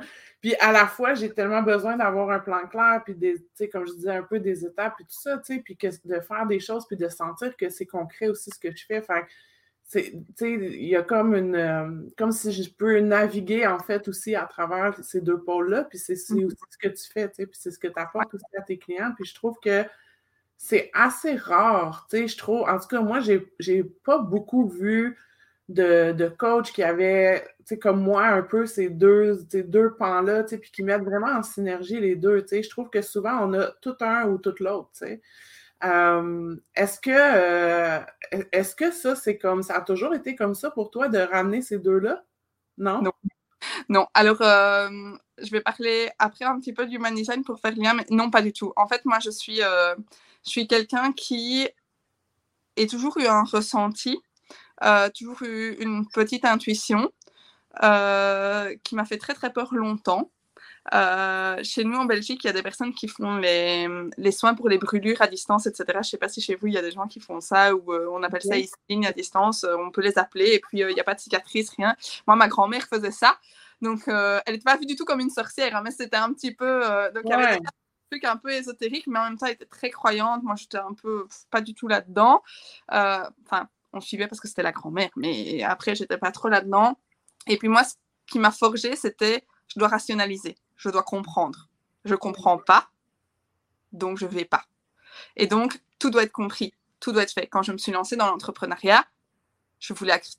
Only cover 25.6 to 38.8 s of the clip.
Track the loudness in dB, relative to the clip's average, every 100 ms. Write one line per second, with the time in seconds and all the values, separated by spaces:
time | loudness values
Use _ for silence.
25.6 | -6 2 6 6 4 2 -2 0 2 2
26.6 | 0 -2 0 2 2 4 4 2 -2 _
27.6 | -12 -2 2 2 2 4 4 2 2 0
28.6 | 0 -2 -2 6 8 8 6 0 -2 -4
29.6 | 2 4 4 2 0 2 2 0 -2 -6
30.6 | -12 -6 -2 0 0 -2 -2 -2 -4 -4
31.6 | -4 -4 -6 -2 0 2 2 2 2 -4
32.6 | -4 -8 -4 -4 -2 -4 -2 0 0 0
33.6 | -2 -4 -10 -4 -2 0 0 0 -2 -4
34.6 | -4 -4 -8 -14 -14 -14 _ -20 -20 -20
35.6 | _ -6 2 4 4 4 0 -6 -8 -10
36.6 | -6 -2 -2 -2 2 4 6 6 4 4
37.6 | 4 2 2 -2 -6 -16 -8 -8 -2 0
38.6 | 0 0